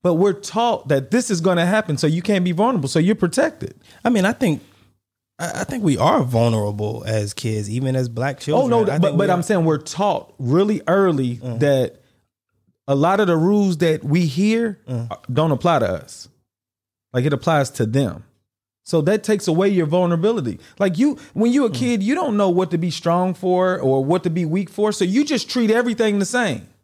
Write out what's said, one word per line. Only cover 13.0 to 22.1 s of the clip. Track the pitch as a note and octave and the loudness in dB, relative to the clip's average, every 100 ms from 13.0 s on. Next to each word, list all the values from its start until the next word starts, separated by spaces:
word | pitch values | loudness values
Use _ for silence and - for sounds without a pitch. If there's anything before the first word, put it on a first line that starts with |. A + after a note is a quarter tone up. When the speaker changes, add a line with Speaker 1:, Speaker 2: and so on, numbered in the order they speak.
| D#3+ G3 | 2 2
Speaker 1:
of | G3 | 2
the | E3 | 2
rules | E3+ G#3 G3 D#3+ | 4 4 2 2
that | E3 E3 | 0 0
we | D3 D#3+ E3 | 0 0 0
hear | C3+ G#3 A3+ A#3 G3 - | 0 2 2 -2 -6 -8
Speaker 2:
Mm. | B2 A#2 | -8 -8
Speaker 1:
uh, | - - | -12 -6
don't | B2 D#3+ | 0 0
apply | C#3 F3+ D#3 | 2 2 2
to | A2 | 0
us. | F2 - - - _ _ _ _ _ _ _ _ | -4 -8 -20 -20 _ _ _ _ _ _ _ _
Like, | B2+ | -2
it | C#3 | 0
applies | C#3+ - D#3 C3+ | 0 2 2 0
to | - A2 | -2 0
them. | B2 B2+ D#2 - _ _ _ _ _ | 0 0 -4 -16 _ _ _ _ _
So | - E3 | -4 0
that | D3+ G#3+ | 2 0
takes | A3 G#3 - | 0 -2 0
away | D#3+ G3 | 2 2
your | F#3+ D#3 | 2 2
vulnerability. | F3 F3 E3+ G3 A#3 B2+ F#2+ - _ | 2 2 2 0 0 -4 -8 -14 _
Like, | G3 E3 | -2 2
you, | C#4 C4+ - | 0 0 -10
when | - A#3 | 0 2
you | B3+ B3 | 2 0
a | |
Speaker 2:
Mm. | C3 | 0
Speaker 1:
kid, | B3 A#3+ | -2 -2
you | G3 | 0